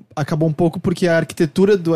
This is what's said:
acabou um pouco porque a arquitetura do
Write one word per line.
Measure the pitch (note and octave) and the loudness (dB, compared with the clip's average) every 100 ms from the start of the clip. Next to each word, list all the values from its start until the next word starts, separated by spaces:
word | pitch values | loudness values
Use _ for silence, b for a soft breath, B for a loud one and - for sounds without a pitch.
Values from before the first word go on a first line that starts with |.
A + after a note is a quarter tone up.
| - | -14
acabou | - C#3+ D#3+ D#3+ | -8 -4 -2 -2
um | |
pouco | D3+ F3 F3+ | 0 -2 0
porque | F3+ E3+ F3+ | -4 -2 0
a | E3 | 0
arquitetura | D#3 - E3 E3 F#3+ G#3 | 0 -2 -2 2 2 2
do | E3 | 0